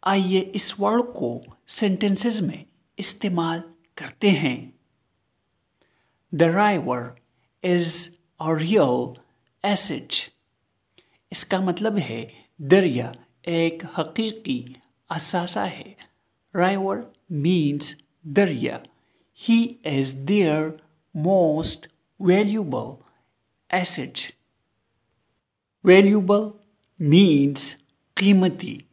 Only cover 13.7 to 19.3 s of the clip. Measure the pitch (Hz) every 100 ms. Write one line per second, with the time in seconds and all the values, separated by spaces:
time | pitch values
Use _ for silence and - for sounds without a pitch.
13.7 | 165 160 - 156 - 220 214 - 123 123
14.7 | - _ _ _ 160 - 180 180 214 190
15.7 | - - - - _ _ _ _ 190 180
16.7 | 196 190 202 233 _ _ 151 151 180 147
17.7 | 147 - - _ _ 160 143 196 135 123
18.7 | - - _ _ _ _